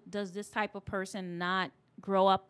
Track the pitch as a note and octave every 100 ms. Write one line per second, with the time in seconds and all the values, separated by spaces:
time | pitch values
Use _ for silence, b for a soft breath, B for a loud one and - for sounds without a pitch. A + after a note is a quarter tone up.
0 | - G3+ G3 F#3+ G#3 A3+ G#3 G3+ - G3+
1 | F#3+ G3+ F3+ F3 F3+ F#3+ F3 _ _ -
2 | - F#3+ F#3+ F#3+